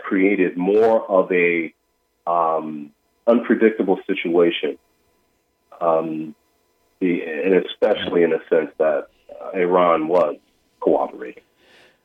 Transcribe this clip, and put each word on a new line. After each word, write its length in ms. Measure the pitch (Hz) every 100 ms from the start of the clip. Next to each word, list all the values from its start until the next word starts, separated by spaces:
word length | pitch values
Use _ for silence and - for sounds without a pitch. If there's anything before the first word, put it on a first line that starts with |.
| -
created 500 | 98 95 98 90 90
more 480 | 92 104 113 113 -
of 220 | 95 90
a, 420 | 90 87 85 80 _ _ _ _ _ -
um, 680 | 85 80 80 78 76 73 _ _ _ -
unpredictable 760 | 120 117 104 110 - 92 92 -
situation, 720 | 95 90 85 85 82 73 69 _ _ _ _ _ _ _ _ _ -
um, 540 | 85 80 80 78 78 - _ _ _ _ _ -
the, 240 | 92 85
and 420 | 82 76 92 92 -
especially 560 | - - - - 87
in 80 | 82
the 120 | 80 -
sense 200 | 82 73 -
that, 300 | 78 71 - _ - -
uh, 160 | - 95
Iran 500 | 90 90 87 82 78
was 280 | 87 78 71 _ _ _ -
cooperating. 640 | - 143 139 127 127 - _ _ _ _ _ _